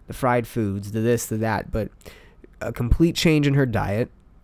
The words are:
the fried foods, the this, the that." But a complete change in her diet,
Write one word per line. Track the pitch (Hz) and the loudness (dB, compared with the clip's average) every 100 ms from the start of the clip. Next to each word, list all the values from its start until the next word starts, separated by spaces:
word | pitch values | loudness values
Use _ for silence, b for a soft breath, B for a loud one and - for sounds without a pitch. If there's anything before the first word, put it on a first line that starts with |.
| - | -16
the | |
fried | - 131 123 117 | -2 0 0 0
foods, | - 104 98 101 | -2 -2 -2 -4
the | 110 | -2
this, | 113 120 - | 0 0 0
the | 110 | -2
that." | 110 104 - | -2 -2 -2
But | 113 98 - B B B B - - | -4 -6 -8 B B B B -20 -10
a | 117 | -8
complete | 117 120 - 170 | -4 0 4 2
change | - 175 156 143 | 4 2 4 4
in | |
her | 139 131 | 2 2
diet, | 110 87 98 247 - - - | 0 -2 -2 -4 -6 -20 -8